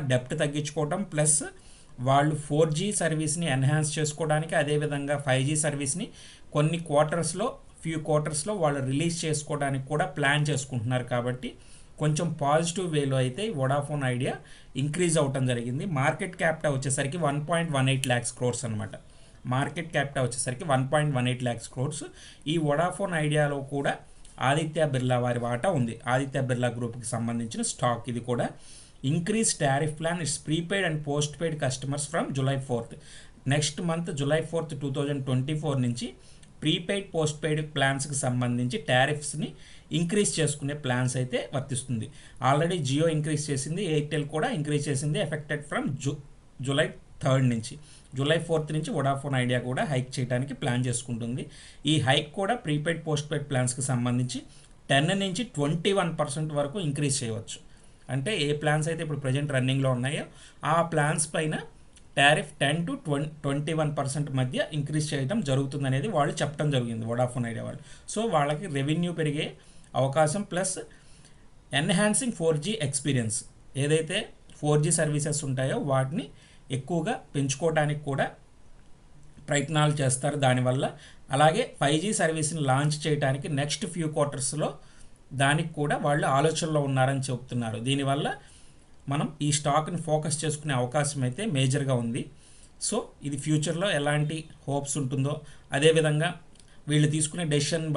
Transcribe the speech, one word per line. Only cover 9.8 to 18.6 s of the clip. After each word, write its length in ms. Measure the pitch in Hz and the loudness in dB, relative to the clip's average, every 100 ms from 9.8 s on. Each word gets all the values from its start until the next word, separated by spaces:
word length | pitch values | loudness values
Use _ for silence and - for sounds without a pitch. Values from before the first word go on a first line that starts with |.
| 135 | -2
కూడా 160 | 151 185 151 | 0 0 0
ప్లాన్ 300 | 139 147 147 | 2 2 2
చేసుకుంటున్నారు. 580 | 131 - 127 113 127 123 | 0 -2 -4 -2 -2 0
కాబట్టి 380 | 120 120 123 240 - - - - - | -2 -2 -4 -8 -12 -18 -20 -18 -2
కొంచెం 260 | 151 151 170 - | 0 2 0 0
పాజిటివ్ 460 | 139 156 170 202 180 151 | 2 2 2 -2 -2 0
వేలో 220 | 139 131 | 2 2
అయితే 200 | 127 127 220 | 0 0 -4
ఈ 20 | 156 | -2
వొడాఫోన్ 440 | 131 143 147 151 127 123 | 0 0 -2 -2 0 0
ఐడియా 180 | 156 254 - - - - | -2 -4 -10 -20 -10 -4
ఇంక్రీజ్ 360 | 143 151 175 165 | -2 0 2 4
అవటం 220 | 135 139 127 | 2 2 0
జరిగింది. 340 | 120 117 131 196 139 | 0 -2 -4 -2 0
మార్కెట్ 360 | 135 131 190 - | 2 0 -4 -2
క్యాపిటల్ 320 | 165 160 151 135 | 0 2 0 0
వచ్చేసరికి 400 | 135 131 135 175 147 | 0 -2 -2 0 0
వన్ 140 | 147 151 | 0 0
పాయింట్ 220 | 165 170 135 | 0 2 2
వన్ 140 | 131 | 2
ఎయిట్ 160 | 135 131 | 2 2
ల్యాక్స్ 220 | 120 120 - | 0 0 -2
క్రోర్స్ 260 | 123 120 | -2 -2